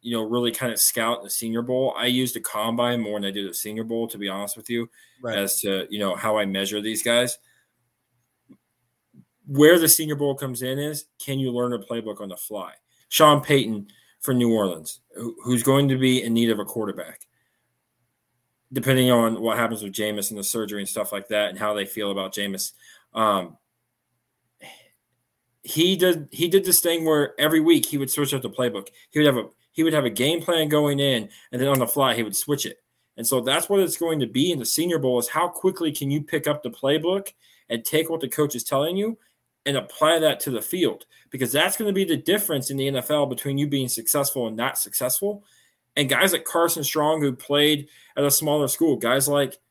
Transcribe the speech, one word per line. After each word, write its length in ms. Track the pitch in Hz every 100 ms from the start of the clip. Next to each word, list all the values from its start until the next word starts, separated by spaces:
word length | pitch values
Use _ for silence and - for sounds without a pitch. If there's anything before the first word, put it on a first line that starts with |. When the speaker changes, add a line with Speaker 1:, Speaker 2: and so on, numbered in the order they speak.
Speaker 1:
you 160 | 120 117
know, 60 |
really 280 | 110 120 120
kinda 260 | 117 127 110
scout 460 | - - 113 120
the 80 | -
Senior 320 | - 117 113
Bowl. 320 | 120 127 131 -
I 100 | 120
use 260 | 127 127
the 80 | 117
combine 600 | - 104 110 117 120 120
more 200 | 110 104
than 80 | 98
I 20 |
do 160 | 98 98
the 80 |
Senior 300 | 85 107 107
Bowl, 240 | 113 117 113
to 100 | 104
be 100 | 101
honest 280 | 98 101 113
with 120 | 110
you, 220 | 120 113 _ _ _
Speaker 2:
Right. 160 | 120 101
Speaker 1:
as 220 | 98 -
to, 260 | 104 95 -
you 120 | 104
know, 160 | 101 90
how 200 | 110 107
I 100 | 101
measure 340 | 95 98 104
these 220 | 104 110
guys. 340 | 120 117 123 - _ _ _ _ _ _ _ _ _ _ _ - _ _ _ _ _ _ _ _ -
Where 320 | 139 151 175
the 100 | 160
Senior 280 | - 156 147
Bowl 180 | 143
comes 280 | 139 139 120
in 180 | 127 135
is, 240 | 147 147 - _
can 180 | - 135
you 140 | 131
learn 200 | 120 123
a 60 | 117
playbook 420 | 98 117 107 101
on 80 | 101
the 80 | 90
fly? 360 | - 104 87 - _ _ _
Sean 320 | - 156 147
Payton 460 | - 143 113 107 101 _ _ _
for 140 | -
New 180 | 127 120
Orleans, 480 | 113 101 82 78 - _
who, 220 | - 117 -
who's 180 | 123 123
going 260 | 123 135 143
to 80 | 131
be 240 | 131 127
in 120 | 110
need 160 | 113 117
of 80 | 107
a 60 |
quarterback, 560 | 104 - 107 95 82 - - _ _ _ _ _ _ _ _ _ _ _ _ _ _
depending 380 | 127 123 131 127
on 300 | 120 113 110
what 160 | 113 110
happens 260 | 117 110
with 100 | 104
Jameis 380 | 95 107 104 101
and 80 | 104
the 60 |
surgery 360 | 98 120 107 104
and 80 | 98
stuff 240 | - 101
like 160 | 101 98
that 220 | 107 104
and 80 | 95
how 140 | 107
they 140 | 104 98
feel 240 | - 101
about 240 | 98 95
Jameis. 380 | 101 101 95 - - - - _
Um, 440 | 113 110 98 87 80 _ _ _ _ _ _ _ _ _ _ - - _ _ _ _ _ _ _ _
he 340 | - 147 180 190
did, 320 | 180 165 143
he 160 | - 170
did 160 | 190
this 160 | 180 -
thing 240 | 175 165
where 300 | 160 151 143 -
every 220 | 151 160
week 260 | 156 160 117
he 100 | 147
would 140 | 135
switch 240 | - 143
up 80 | 135
the 80 | 123
playbook. 380 | 98 123 104 98 _ _
He 100 | 151
would 60 | 147
have 100 | 127
a 120 | 107 _ _ -
he 60 |
would 80 | 160
have 120 | 156
a 60 | 131
game 320 | 101 131 165
plan 260 | 160 170 151
going 300 | 151 147 139
in, 300 | 139 123 104 - -
and 100 | 123
then 60 | 135
on 100 | 139
the 80 | 117
fly, 260 | - 135
he 120 | 113
would 100 | 110
switch 320 | 98 - 139 98
it. 120 | - _ _ _ -
And 80 |
so 160 | 113 131
that's 280 | 120 147 -
what 100 | 202
it's 180 | 180 -
going 220 | 165 160
to 80 | 120
be 240 | 117 165
in 80 | 160
the 60 |
Senior 340 | 113 - 170 165
Bowl, 220 | 135 123
is 80 | 117
how 180 | 156 -
quickly 460 | - 185 185 165
can 180 | 147 139
you 100 | 147
pick 280 | 147 160 147
up 160 | 147
the 60 | 127
playbook 580 | 117 135 151 160 196 196 _ _ _ _
and 160 | 117
take 260 | - 156 165
what 100 | 165
the 80 | 127
coach 280 | - 147 127
is 80 |
telling 320 | - 135 151 185
you 200 | 214 226 _ _ _ _
and 120 | - 139
apply 420 | - - 156 165
that 220 | 156 139
to 100 | -
the 100 | 120
field, 460 | - 185 151 87 - _ _
because 220 | 131 123
that's 240 | 131 175 190
gonna 160 | 214
be 100 | 196
the 140 | 185 151
difference 560 | - 202 202 147 131
in 40 | 139
the 120 | 135
N 80 | 135
F 160 | -
L 140 | 151 139
between 300 | 123 143 139
you 120 | 147
being 200 | 139 127
successful 600 | 120 117 147 139 - 117
and 80 | 110
not 220 | 127 -
successful. 640 | - - 127 - 196 208 _ _ _ _ _
And 140 | - 139
guys 240 | 127 190
like 120 | 170
Carson 380 | - 170 170 165
Strong, 380 | 143 156 151 160
who 120 | 143
played 540 | 127 - 143 147 151 139 - _ -
at 80 |
a 80 | 143
smaller 340 | 139 156 151 139
school, 300 | - 165 135
guys 320 | 117 131 139
like 320 | 143 135 - _